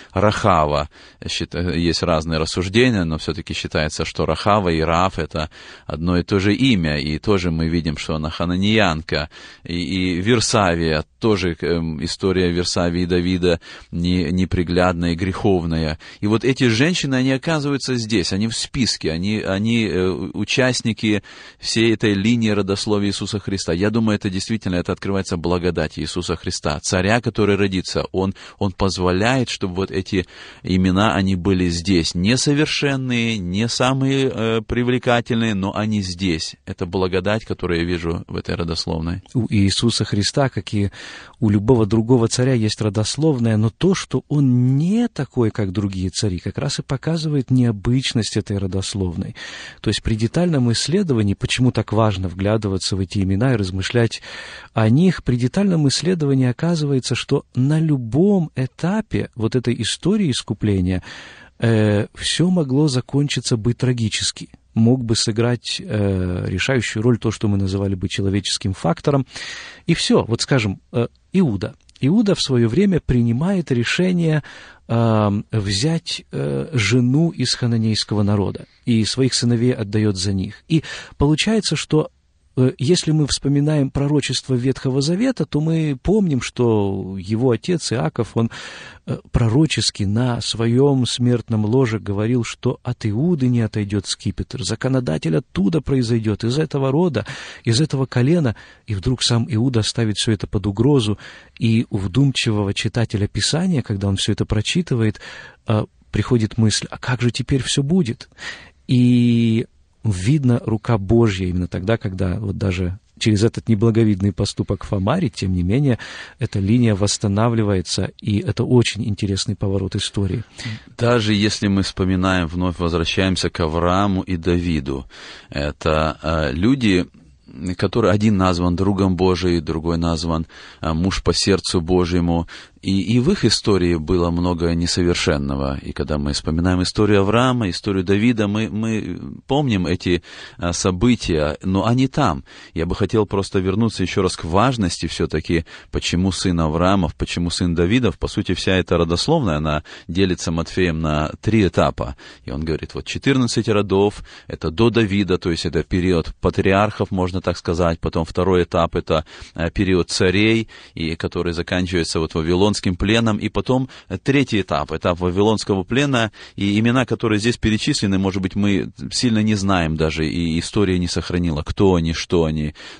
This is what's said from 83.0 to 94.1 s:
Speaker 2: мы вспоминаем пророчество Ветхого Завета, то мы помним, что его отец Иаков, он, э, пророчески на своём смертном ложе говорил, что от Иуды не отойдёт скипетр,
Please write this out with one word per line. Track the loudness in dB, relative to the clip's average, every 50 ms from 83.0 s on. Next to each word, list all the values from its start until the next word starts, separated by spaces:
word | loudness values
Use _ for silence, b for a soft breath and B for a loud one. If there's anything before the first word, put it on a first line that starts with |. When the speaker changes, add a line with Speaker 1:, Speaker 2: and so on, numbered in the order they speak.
| 2 2
Speaker 2:
мы | 2 2 2
вспоминаем | 0 -2 -2 0 0 2 2 2 2 2 2 0 0
пророчество | 0 -2 0 2 0 0 0 0 -4 -4 -2 -2 -2
Ветхого | 0 0 0 -2 -2 -2 -2 0 0
Завета, | 0 0 0 0 0 0 0 -2 -4
то | -2 -2 -2
мы | 0 0 0 0 0 -2 -2 -2
помним, | 0 2 2 4 4 2 2 0
что | -2 -4 -2 2 2 4 4 2 2 0 -2 -4 -6 -6 -8
его | -8 -6 -4 -2 0 2 2
отец | 2 0 0 -2 -2 -2 -2 -4
Иаков, | -4 -2 -4 -4 -2 -4 -4 -2 0
он, | 0 0 0 B B B B B B B B B B B
э, | -8 -8 -8 -6 -2
пророчески | 0 2 2 4 4 4 2 2 2 -2 -2 -2 -2 -2 -2
на | 0 0 0 0 0 -2 -4
своём | -4 -6 -4 -2 0 2 4 4 4 4 4 2 0
смертном | 0 0 0 2 2 2 2 0 -2 -2 0 0
ложе | 2 2 2 2 2 0 -4
говорил, | -4 -4 -2 -2 0 0 0 0 -2
что | -4 -6 -4 -4 -4 -4 -4
от | -6 -8 -6 -4 -4
Иуды | -2 -2 0 2 0 2 2 2 2
не | 2 2
отойдёт | 0 0 0 -2 -2 0 -2 -2 -2
скипетр, | -4